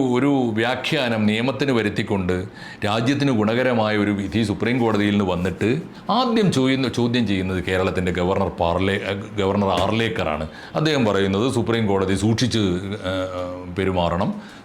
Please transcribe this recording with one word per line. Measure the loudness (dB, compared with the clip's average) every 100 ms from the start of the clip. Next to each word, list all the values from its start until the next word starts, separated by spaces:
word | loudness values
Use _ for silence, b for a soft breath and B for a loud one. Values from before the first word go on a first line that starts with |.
| 2 2
ഒരു | 2 2 0
വ്യാഖ്യാനം | 0 0 0 -2 -2 0 2 2
നിയമത്തിന് | 2 0 0 0
വരുത്തിക്കൊണ്ട് | 2 0 -2 -2 0 0 -2 -4 B B B
രാജ്യത്തിന് | -2 0 0 2 2
ഗുണകരമായ | 2 2 2 2 2 2 2
ഒരു | 0
വിധി | 0 -2 0
സുപ്രീം | 0 0 0 2
കോടതിയിൽ | 2 2 2
നിന്ന് | 2
വന്നിട്ട് | 2 0 -2 0 0 0 -4 B -2
ആദ്യം | 0 2 2 2
ചോദ്യം, | 2 2 2 0
ചോദ്യം | 0 0 0 0
ചെയ്യുന്നത് | 0 0 -2 0
കേരളത്തിൻ്റെ | 2 2 0 0
ഗവർണർ | 0 0 2 0
പാർലേ-, | 0 0 2 0 0 -2 -6 -6 -2
ഗവർണർ | 0 2 2
ആർലേക്കറാണ്. | 2 2 0 0 -2 -2 -2 -6 B B
അദ്ദേഹം | -2 0 2
പറയുന്നത് | 2 2 2 2 0
സുപ്രീം | 0 0 0 2
കോടതി | 2 2
സൂക്ഷിച്ച്, | 2 2 2 0 0 0 0 -4 -8 -6
ഏഹ്, | -4 -6 -6 -8 -8 -8 -2
പെരുമാറണം, | 0 2 0 0 -2 -4 B B